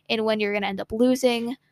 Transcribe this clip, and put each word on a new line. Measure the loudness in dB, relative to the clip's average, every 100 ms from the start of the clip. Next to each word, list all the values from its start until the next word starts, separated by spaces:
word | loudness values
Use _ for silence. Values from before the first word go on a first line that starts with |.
| -6
and | -2
when | 0 0
you're | 0
gonna | -2 -4
end | -6
up | -6
losing. | 2 2 4 2 0 -4 -8 _